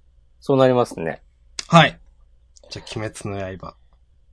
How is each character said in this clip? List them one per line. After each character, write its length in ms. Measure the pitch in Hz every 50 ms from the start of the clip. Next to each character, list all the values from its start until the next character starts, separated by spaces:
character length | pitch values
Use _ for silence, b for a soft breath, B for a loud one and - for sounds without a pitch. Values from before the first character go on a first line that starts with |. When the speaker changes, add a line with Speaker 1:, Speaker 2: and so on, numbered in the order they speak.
| _ _ _ _ _ _ _ _
Speaker 1:
そ 140 | - - 139
う 40 |
な 80 | 131 135
り 80 | 127 127
ま 120 | 123 117
す 120 | - - -
ね。 200 | 85 80 - - _ _ _ _ _ _ - - -
Speaker 2:
は 180 | - 170 170 151
い。 140 | 123 - - - - _ _ _ _ _ _ _ _ - - - -
じ 100 | - 104
ゃ 20 |
あ、 40 | - - -
鬼 120 | 113 107 110
滅 260 | - - - 107 98
の 200 | 98 98 92 98
刃。 180 | 87 - - - _ _ _ _ _ _ _ _ _ _ _